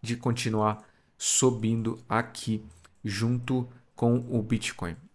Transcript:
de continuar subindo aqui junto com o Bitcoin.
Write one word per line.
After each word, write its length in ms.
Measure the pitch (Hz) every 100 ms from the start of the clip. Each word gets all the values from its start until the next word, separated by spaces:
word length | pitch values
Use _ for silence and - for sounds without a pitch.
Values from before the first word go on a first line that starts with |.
de 160 | 113 120
continuar 640 | 127 117 120 110 107 107 - _ _ _
subindo 800 | - - 127 117 110 113 113 - -
aqui 560 | 110 120 - - 110 - - - -
junto 680 | 110 101 117 123 123 127 123 - _ -
com 220 | 120 123 120
o 120 | 120
Bitcoin. 560 | 107 113 - - 87 85 -